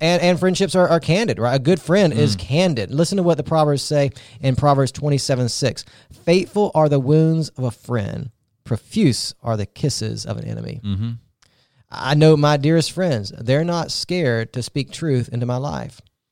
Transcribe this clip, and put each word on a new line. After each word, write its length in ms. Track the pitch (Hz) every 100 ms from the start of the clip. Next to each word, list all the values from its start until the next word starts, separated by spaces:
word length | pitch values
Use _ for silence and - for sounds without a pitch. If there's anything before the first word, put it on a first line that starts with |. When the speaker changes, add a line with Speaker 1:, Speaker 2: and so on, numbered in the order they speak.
Speaker 1:
and, 180 | 160 175
and 180 | 175 170
friendships 360 | 185 180 190
are, 120 | 185 175
are 140 | 165
candid, 380 | 147 180 226 101
right? 160 | 120
A 40 | 135
good 220 | 127 185
friend 320 | - 190 180
is 240 | 113 110 98
Speaker 2:
Mm. 40 |
Speaker 1:
candid. 500 | - 143 185 127 95
Listen 260 | 135 165 196
to 60 |
what 160 | 175 156
the 40 |
Proverbs 380 | - 160 151 139
say 300 | - 147 139 - - -
in 120 | 135
Proverbs 380 | 127 147 139 135
twenty-seven 560 | - 147 139 - 127 120
six. 380 | - 131 - - - _
"Faithful 580 | - - 180 - 208 202
are 160 | 156 151
the 100 | 143
wounds 480 | 127 151 160 160 151 -
of 80 |
a 60 | 127
friend. 580 | - - 120 104 - - _ _ _
Profuse 680 | - 123 - 214 175 107 - -
are 140 | 117 110
the 80 |
kisses 640 | 101 - 147 - 107 110 104
of 100 | 107
an 80 |
enemy." 380 | 110 110 - 113
Speaker 2:
Mm-hmm. 260 | 101 95 113 117 _ _ _ _ _ _ _
Speaker 1:
I 240 | - 127
know 220 | 147 156 156
my 200 | 147 147
dearest 340 | 143 165 -
friends, 400 | 170 185 120 101 -
they're 260 | 117 139
not 260 | 170 170 147
scared 640 | - - 180 143 113 113
to 100 | 127
speak 300 | - 143 135
truth 360 | - 160 127 117
into 140 | 123 120
my 100 | 123
life. 440 | 139 69 - - _ _ _